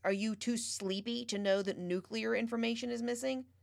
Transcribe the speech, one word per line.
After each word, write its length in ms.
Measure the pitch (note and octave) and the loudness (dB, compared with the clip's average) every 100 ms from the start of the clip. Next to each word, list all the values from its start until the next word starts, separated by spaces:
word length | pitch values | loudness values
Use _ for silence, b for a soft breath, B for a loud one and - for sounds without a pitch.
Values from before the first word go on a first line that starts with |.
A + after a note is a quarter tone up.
Are 100 | - | 2
you 220 | G3 A3 G#3 | 2 0 0
too 220 | - A#3 | 0 0
sleepy 680 | A#3 - G3 G3 G#3+ A#3+ A#3 | -2 -4 -2 -2 -2 -6 -2
to 140 | G3+ | 0
know 220 | G3+ G3 | 4 4
that 140 | G3 - | 2 -2
nuclear 580 | F3 F3+ - A3 A3 A3+ | 0 -2 -2 -4 0 2
information 560 | A#3 A#3 A#3 A#3 A#3+ | 2 0 0 0 -2
is 100 | A#3+ | -2
missing? 440 | A#3+ A#3+ C4 C4 B3+ _ | -2 0 0 -2 -6 _